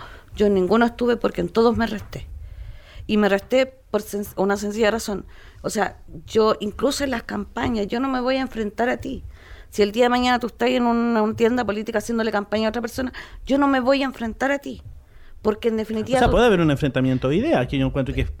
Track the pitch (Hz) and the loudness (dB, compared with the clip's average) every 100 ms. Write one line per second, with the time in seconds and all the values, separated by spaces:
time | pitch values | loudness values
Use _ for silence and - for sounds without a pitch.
0 | - - - - 208 196 180 226 233 - | -12 -20 -16 0 2 4 4 4 4 2
1 | 240 233 202 - 170 226 233 220 226 208 | 0 2 0 -2 -2 2 4 2 -2 -4
2 | - - - - - - - - - - | -10 -14 -12 -14 -14 -14 -16 -16 -18 -16
3 | - 214 208 196 196 254 262 - - 208 | -2 2 2 2 2 0 0 -4 -4 -4
4 | 208 202 202 - 196 202 208 208 208 226 | -4 -8 -8 -2 0 0 -2 2 2 2
5 | 220 190 - - - - - 214 190 - | -4 -8 -10 -20 -20 -10 -6 -2 -4 -4
6 | - 160 - 220 220 214 208 - 262 277 | -16 -16 -2 2 2 2 -4 -2 -2 0
7 | 277 233 - 208 196 233 254 220 202 240 | -4 -4 -6 -8 -8 -4 -2 -2 -2 -2
8 | 269 254 247 262 262 220 208 214 247 247 | -2 -2 0 0 -2 -4 -6 -2 -2 -2
9 | 262 254 - - - - - - 202 220 | -6 -10 -12 -18 -20 -20 -10 0 2 4
10 | 247 247 247 247 233 - 240 254 240 233 | 4 4 2 2 0 0 0 2 2 2
11 | 233 226 214 214 226 247 208 208 220 214 | 2 2 2 2 2 2 -2 -2 -2 -4
12 | 208 226 220 202 202 214 220 233 233 - | -2 -2 0 -2 -2 -2 0 -2 -6 -6
13 | 254 - - - - 285 277 269 233 226 | -8 -8 -16 -14 0 2 4 4 2 2
14 | 262 - 226 - 262 277 269 208 - - | 0 -4 -8 -2 -2 -2 -4 -12 -14 -18
15 | - - - - 214 214 233 220 214 220 | -20 -20 -20 -4 -4 0 0 -2 -4 -4
16 | 214 254 240 190 240 180 160 139 143 131 | 0 2 4 6 6 6 4 2 0 2
17 | 131 127 131 165 311 208 123 139 131 139 | 2 2 2 0 2 2 2 0 0 -2
18 | 131 127 123 - | -2 -2 -4 -2